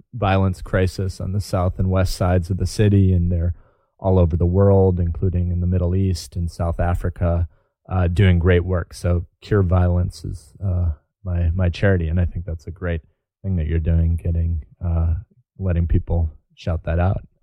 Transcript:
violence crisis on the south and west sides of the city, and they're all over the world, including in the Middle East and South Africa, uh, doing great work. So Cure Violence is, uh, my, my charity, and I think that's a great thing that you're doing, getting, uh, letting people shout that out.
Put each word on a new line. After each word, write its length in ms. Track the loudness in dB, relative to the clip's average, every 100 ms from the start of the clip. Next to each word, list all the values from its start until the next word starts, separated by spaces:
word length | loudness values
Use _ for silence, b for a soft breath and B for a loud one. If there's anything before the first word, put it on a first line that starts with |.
| _
violence 480 | -4 0 2 2 -2
crisis 600 | -2 0 0 -2 -6 -6
on 100 | -6
the 80 | -6
south 380 | -4 -2 -2 -2
and 100 | 0
west 260 | 0 0 0
sides 340 | 0 0 0
of 80 | -2
the 80 | -2
city, 480 | 2 4 4 4
and 180 | 4 2
they're 220 | 0 -2 b b b b b
all 200 | 0 4
over 160 | 2 2
the 100 | 2
world, 540 | 4 4 6 4 2
including 520 | -2 -2 -2 0 -2
in 100 | 0
the 60 | 0
Middle 280 | 0 0 0
East 400 | 0 -2 -6 -6
and 140 | -6
South 280 | -4 -4 -2
Africa, 680 | -2 -2 -4 -2 -2 0 -4 _ _ _ -6
uh, 180 | -2 0
doing 320 | 4 4 4
great 240 | 4 2 2
work. 280 | -4 -6
So 320 | -6 -2 -2 -4 _
Cure 220 | 0 2
Violence 600 | 4 2 2 0 -2 -6
is, 300 | -12 -12 -16 -8
uh, 280 | -4 -2 -2 -4 _ _
my, 260 | -6 -2 0
my 180 | 0 -2
charity, 380 | 0 2 2 0
and 120 | 0
I 60 | -2
think 200 | -4 -8
that's 220 | -10 -12
a 40 |
great 300 | -8 -6 -6 -8 _ _ _
thing 120 | -6 -4
that 100 | -2
you're 120 | -2
doing, 360 | 0 2 2 0
getting, 480 | -2 -2 -2 -4 -8 -8
uh, 320 | -4 0 0 -2 -6 _ _ -8
letting 280 | -2 -2 2
people 420 | 0 0 -2 -2 -6 _ _
shout 280 | -6 -6
that 160 | -2 0
out. 220 | 0 -2 -8 _